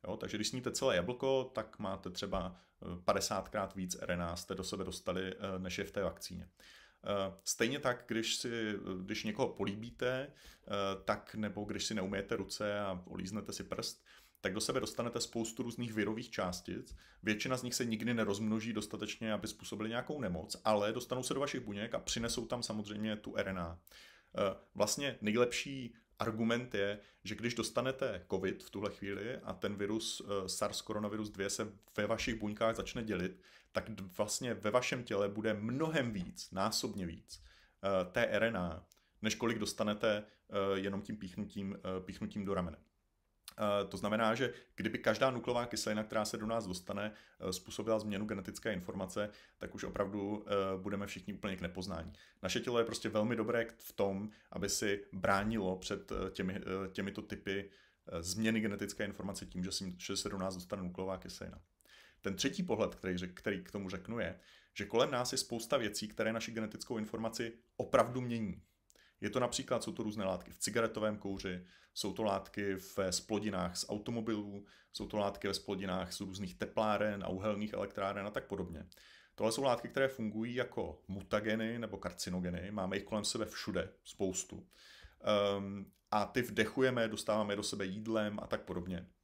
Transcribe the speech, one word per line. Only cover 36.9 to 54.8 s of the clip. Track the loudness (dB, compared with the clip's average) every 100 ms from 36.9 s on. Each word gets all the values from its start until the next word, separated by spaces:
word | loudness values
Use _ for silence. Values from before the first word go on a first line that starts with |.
| -2 -4
víc, | -6 -14 -18 -18 -20 -20 _
eh, | 4 4 4
té | 2 4
R | 6
N | 4 4
A, | 0 -4 -12 _ _ _
než | -2 2
kolik | 2 2
dostanete, | -2 0 0 4 4 2 0 _ _
eh, | 2 4 4
jenom | 2 -2
tím | -4 -6
píchnutím, | -6 -6 -6 -4 -4 -4
eh, | -4 -4
píchnutím | -4 -6 -6 -4 0
do |
ramene. | 0 0 -6 _ _ _ _ _ _ -16 0
Eh, | 4 4 2
to | -2
znamená, | 0 4 4 4
že | 0 -2 -16 -4
kdyby | -2 2
každá | 2 6 4
nukleová | 4 2 2 0
kyselina, | 0 0 0
která | 2 0 2
se | 0
do | 0
nás | 0 0
dostane, | -6 -4 -2 -4 -6 -20 _
eh, | -4
způsobila | -4 -6 -4 2 2
změnu | 2 -2 -2
genetické | -4 -4 -4 -2
informace, | -2 -4 -4 -2 0 -2 -4 -20 _
tak | -10 -6
už |
opravdu, | -4 0 0 2 0 -2 2
eh, | 2 2 0
budeme | -2 -2 -4
všichni | -6 -8
úplně | -4 -4 -2
k |
nepoznání. | -4 -4 -4 -4 -6 -12 -20 _
Naše | 0 0
tělo | 4 4
je | 4
prostě | 0 2
velmi | 4 4 4
dobré | 4 2 0
k-, | -6
v | -12
tom, | 2 2 2 -4 -10 _
aby | -2 0
si | 2